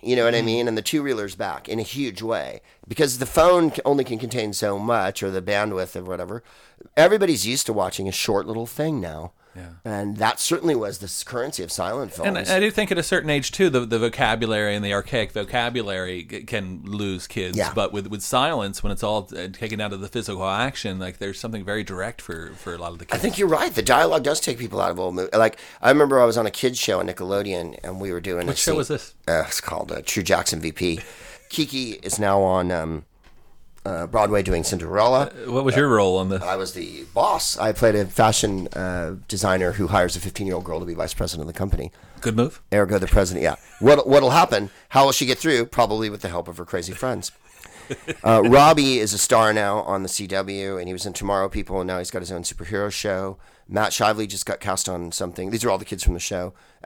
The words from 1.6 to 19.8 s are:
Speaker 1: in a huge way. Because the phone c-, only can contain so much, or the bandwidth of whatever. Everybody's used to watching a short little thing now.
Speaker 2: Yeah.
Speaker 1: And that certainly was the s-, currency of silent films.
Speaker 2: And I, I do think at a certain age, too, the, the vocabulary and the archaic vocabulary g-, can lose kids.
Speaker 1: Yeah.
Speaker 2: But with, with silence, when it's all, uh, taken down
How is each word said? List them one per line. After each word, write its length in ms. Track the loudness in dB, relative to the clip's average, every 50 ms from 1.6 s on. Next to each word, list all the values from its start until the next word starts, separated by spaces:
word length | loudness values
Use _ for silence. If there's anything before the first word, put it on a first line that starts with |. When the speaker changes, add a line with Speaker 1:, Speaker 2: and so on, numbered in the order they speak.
| -8 -6
Speaker 1:
in 120 | -6 -6
a 20 |
huge 400 | -6 -6 -6 -6 -6 -6 -6 -6
way. 380 | -6 -4 -4 -4 -4 -6 -10 -14 -18 _ _ _ -14
Because 320 | -6 0 0 2 2 0 -2
the 80 | -4
phone 480 | 0 4 6 6 8 8 6 6 4 2
c-, 80 | 0 2
only 200 | 2 2 2 2
can 140 | -2 -4 -6
contain 320 | -6 -4 -4 -4 -4 -4
so 260 | -2 -2 -2 -2 -2 -2
much, 440 | 0 0 0 2 0 0 -2 -4 -4
or 60 | -4
the 100 | -4 -4
bandwidth 540 | -2 -2 0 0 0 -2 -2 -4 -6 -6 -8
of 100 | -10 -10
whatever. 380 | -8 -8 -8 -8 -8 -10 -12 -14 _ -20 -20 -20 _ _ -20 -20 -2 4
Everybody's 500 | 6 6 6 6 4 4 2 2 2 0
used 200 | -2 -2 -2 -2
to 60 | -2
watching 340 | 0 0 -2 -2 -2 -4 -4 -4
a 40 |
short 340 | -4 -2 -2 0 0 0 -2
little 200 | -4 -6 -8 -8
thing 340 | -8 -6 -4 -2 -2 -2 -4
now. 320 | -4 -6 -8 -12 -14 -14 -16 _ _ _ -20
Speaker 2:
Yeah. 100 | -18 -18 -18 -18 -14 -10
Speaker 1:
And 320 | -8 -6 -4 -4 -6 -2
that 240 | 0 0 0 2 0
certainly 340 | -2 -2 -2 0 0 0 0
was 240 | 0 -2 -4 -6 -8
the 40 | -10
s-, 180 | -10 -10 -10 -8
currency 380 | -8 -6 -6 -6 -6 -6 -8
of 80 | -8 -8
silent 440 | -6 -4 -4 -4 -4 -6 -8 -8 -8
films. 120 | -6 -4
Speaker 2:
And 120 | -4 -2 -2
I, 180 | -2 0 2
I 20 | 2
do 100 | 2 2
think 200 | 0 0 -2 0
at 60 | -2
a 60 | -2
certain 260 | -2 0 0 0 0 0
age, 240 | 0 0 -2 -2
too, 160 | 0 2 2 4
the, 120 | 4 2
the 180 | 0 0 0 0
vocabulary 760 | 0 0 0 0 0 2 2 0 0 0 0 0 0 0 0
and 80 | -2
the 120 | -2 -2 -2
archaic 380 | -2 -2 -2 -2 -2 -2 -2
vocabulary 880 | -4 -6 -6 -4 -2 -2 -2 -2 -2 -4 -4 -4 -4 -4 -6 -6 -8 -8
g-, 220 | -10 -10 -12 -12 -8
can 360 | -6 -6 -6 -6 -6 -10 -12 -10
lose 420 | -8 -6 -4 -4 -4 -4 -6 -8
kids. 320 | -8 -8 -6 -6 -4 -2 -2
Speaker 1:
Yeah. 120 | -2 -2 0
Speaker 2:
But 180 | -2 -2 -2
with, 140 | -2 -6 -8
with 160 | -8 -8 -10
silence, 600 | -6 -2 0 0 0 0 -2 -2 -4 -6 -4 -4
when 100 | -2 -2
it's 100 | -2 -2
all, 260 | -2 -2 -2 -2 -4 -6 -10
uh, 120 | -10 -10 -10
taken 260 | -10 -8 -8 -6 -6
down 120 | -6